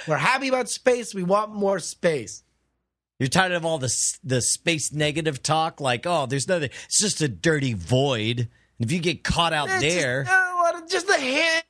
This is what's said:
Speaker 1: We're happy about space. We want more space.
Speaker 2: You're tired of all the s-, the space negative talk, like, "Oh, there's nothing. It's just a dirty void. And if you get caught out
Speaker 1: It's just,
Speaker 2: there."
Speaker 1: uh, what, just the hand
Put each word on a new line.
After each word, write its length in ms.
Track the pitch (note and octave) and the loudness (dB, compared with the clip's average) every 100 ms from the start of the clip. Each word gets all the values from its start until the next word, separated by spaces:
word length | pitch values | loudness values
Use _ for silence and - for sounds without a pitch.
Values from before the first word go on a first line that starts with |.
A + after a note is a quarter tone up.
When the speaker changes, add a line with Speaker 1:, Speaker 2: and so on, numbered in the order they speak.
| - | -2
Speaker 1:
We're 80 | D3 | 0
happy 320 | F3+ C4 C4+ | 2 2 0
about 200 | B3+ A#3 | -2 -2
space. 460 | - B3+ B3 A3 | 0 0 0 -2
We 80 | G3 | -4
want 320 | F3 G3+ G#3+ | 2 2 0
more 240 | G#3+ G3 G3 | -2 0 0
space. 640 | - - F3+ D3+ F2 - _ _ _ _ _ _ _ - | -4 -2 0 0 -4 -14 _ _ _ _ _ _ _ -4
Speaker 2:
You're 100 | C3 | 0
tired 240 | E3+ F#3 | 2 2
of 120 | F3 E3 | 0 -2
all 120 | D#3+ | -2
the 80 | B2+ | -2
s-, 320 | - - - | -2 -2 -4
the 160 | B2 B2+ | -2 0
space 520 | - - - D#3+ - | 0 -2 0 -2 -2
negative 500 | D3 D3+ D3 D#3+ C3+ | -2 -2 0 -4 -4
talk, 360 | - D#3 D#3+ - | -2 0 0 -2
like, 260 | C3+ A#2+ F3 | -2 -2 0
"Oh, 180 | E3+ | -2
there's 240 | B2+ C3+ C3 | 0 -2 0
nothing. 220 | F3+ C3+ - - | -2 -2 -8 -2
It's 120 | - | 0
just 200 | G3+ - | 0 0
a 80 | D3+ | -2
dirty 460 | F2+ E3+ D3+ C3+ | 0 0 2 0
void. 640 | G#2 E2 B2+ C#3 A#2+ G#2+ A#2+ | -2 0 2 2 2 0 -2
And 80 | A#2 _ _ - A#2 | -4 _ _ -6 -2
if 60 | |
you 60 | F3 | 0
get 240 | E3+ C3+ | -2 -2
caught 280 | - D#3 E3+ | -2 2 2
out 160 | D#3 C#3+ | 2 0
Speaker 1:
It's 140 | F#4+ | 0
just, 140 | C#3+ F3 | 2 2
Speaker 2:
there." 260 | C3+ B2+ C#3 | 0 0 2
Speaker 1:
uh, 280 | F#4+ F#4 F4+ | 2 2 2
what, 320 | E4+ F4 E4 | 0 0 -4
just 180 | F4+ F#4 | -2 2
the 120 | F4 | 2
hand 460 | C4 C#4 E4 D#4+ | 2 0 2 0